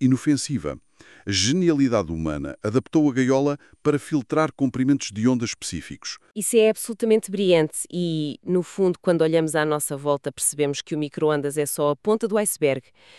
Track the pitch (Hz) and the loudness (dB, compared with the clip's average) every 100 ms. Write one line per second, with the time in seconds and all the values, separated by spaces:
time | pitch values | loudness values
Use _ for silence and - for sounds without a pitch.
0 | 131 127 156 143 - 127 76 67 _ _ | 2 2 2 -2 -2 -6 -6 -10 _ _
1 | - - - 95 104 180 175 147 135 113 | -20 -14 -4 -2 0 2 2 4 2 2
2 | 82 82 78 73 69 - 107 120 - 165 | -2 -4 -4 -6 -8 -6 -2 -2 0 2
3 | 147 123 127 135 143 143 _ _ 147 143 | 2 2 2 2 0 -4 _ _ 0 0
4 | - 151 117 156 156 - 135 127 131 139 | 0 -4 0 0 0 0 -2 0 0 0
5 | - 104 117 127 113 - - 82 - - | -2 0 0 2 -2 -6 -8 -10 -10 -14
6 | - - _ - - 233 220 214 - 220 | -14 -14 _ -8 0 4 4 2 -6 -4
7 | 226 220 208 190 190 170 156 - - 175 | 2 2 0 -2 4 4 4 -2 -8 -4
8 | 175 160 151 - - 180 170 - 185 175 | -2 -2 -4 -8 -2 -2 -2 0 0 0
9 | - 170 160 165 160 151 151 151 - 143 | 0 2 4 2 2 0 0 -2 -4 -6
10 | 147 143 - - - 147 143 143 - 156 | -2 -2 -2 -6 -6 -2 -2 -2 -6 -6
11 | 147 - 156 147 143 151 147 - 147 147 | -6 -2 0 0 -2 -4 -4 0 0 0
12 | 208 220 220 214 208 - 147 131 - _ | 0 0 0 -2 -2 0 0 0 -6 _
13 | _ | _